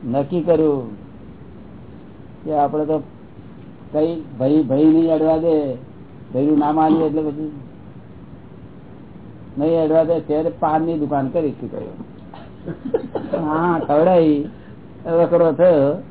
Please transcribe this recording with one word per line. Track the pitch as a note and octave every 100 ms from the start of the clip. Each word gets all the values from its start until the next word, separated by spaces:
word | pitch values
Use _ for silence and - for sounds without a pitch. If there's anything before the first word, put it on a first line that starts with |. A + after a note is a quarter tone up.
નક્કી | A#2+ C3 C#3+ F3+
કર્યું | D#3+ D#3+ D#3 C#3+ A#2 G#2 - - - - - - - - - - - - - -
કે | -
આપણે | D3+ C#3+ D3+ D3+
તો | D#3 C#3 - - - - - - - -
કઈ | D3+ D#3+ E3+ C#3+ B2+
ભાઈ, | C3 D#3
ભાઈ | C3 C3+
નહીં | D#3 D#3+ E3
અડવા | D#3 D#3 D#3+
દે, | E3 D#3 C#3+ B2 - - - - -
ભાઈનું | B2+ C#3+ D3+
નામ | D3 D#3
આલીએ | D#3 D#3 D#3+
એટલે | D3+
પછી | D3+ D3 D#3 D3 - - - - - - - - - - - - - - - - - - - -
નહીં | D3+ E3
અડવા | D#3 D#3+
દે. | D#3+ E3
ત્યારે | D3+ D3+ D#3+
પાનની | D#3 E3 D#3 E3 E3
દુકાન | D3 C#3+ C3+
કરી | E3+ D#3
હતી | A#2+ A#2+
કહ્યું. | - A2 - - - - - - - - - - - - - - - D#3
હા, | D#3 F3 E3
ખવડાવી, | - D3 E3+ F#3 D#3+ D3 D3 - - - - -
વકરો | - E3+ E3+ E3+ E3
થયો. | C#3+ F3+ D#3+ C#3 E3 C#3